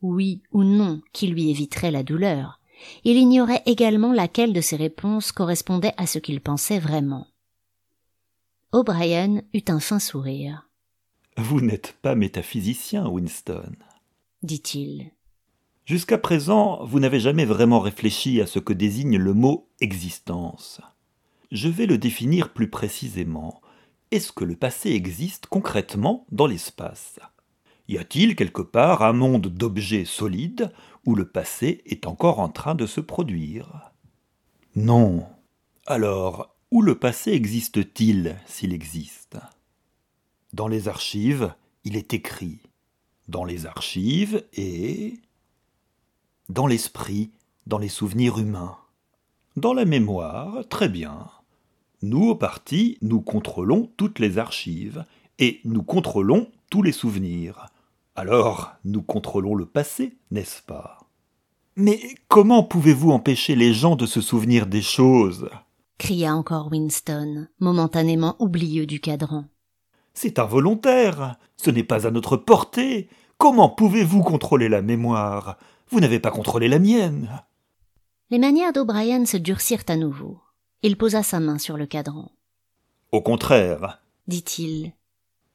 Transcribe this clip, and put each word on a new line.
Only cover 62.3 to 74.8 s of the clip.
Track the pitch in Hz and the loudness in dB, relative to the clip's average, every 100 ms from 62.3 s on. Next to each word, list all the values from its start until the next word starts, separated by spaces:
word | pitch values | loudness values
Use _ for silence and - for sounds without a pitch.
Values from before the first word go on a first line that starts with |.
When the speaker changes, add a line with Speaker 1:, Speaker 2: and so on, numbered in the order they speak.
| 214 208 240 | 8 8 8
Speaker 2:
pouvez-vous | - 175 151 135 160 | 6 4 6 6 6
empêcher | 127 127 123 - | 4 4 0 2
les | 127 120 | 4 4
gens | 110 165 | 6 4
de | 127 117 | 2 0
se | 117 | -2
souvenir | - 117 113 120 98 | 0 0 4 2 2
des | 104 | -2
choses ? | 98 - 131 127 98 90 - - _ _ _ - | 0 4 6 8 4 0 -12 -14 _ _ _ -8
Speaker 1:
cria | - 175 160 | -4 -2 0
encore | 156 151 160 151 | -2 -2 -6 -4
Winston, | 156 156 - - 147 147 151 151 - | -2 -2 -4 -6 -6 -6 -8 -12 -2
momentanément | 180 180 160 165 160 165 165 - | 0 2 2 2 2 2 0 0
oublieux | 208 170 165 156 151 | -2 0 -2 -2 -4
du | 147 | -6
cadran. | 160 147 151 151 147 _ _ _ _ _ _ | -6 -4 -4 -8 -10 _ _ _ _ _ _
Speaker 2:
C'est | - 220 131 | -8 -4 -2
involontaire, | 107 127 165 220 269 254 214 147 131 120 _ - | 0 2 2 2 4 4 4 0 -6 -10 _ -4
ce | 160 | 0
n'est | 117 | 0
pas | 113 113 113 | 0 0 0
à | |
notre | 117 - 127 | -2 0 0
portée. | - 208 - 240 262 226 180 _ _ - | 4 4 4 -4 -2 -4 -6 _ _ 4
Comment | 294 240 160 | 6 8 6
pouvez-vous | - 214 220 170 196 | 6 4 4 4 4
contrôler | 165 147 - 139 113 | 4 0 2 2 4
la | 101 | 2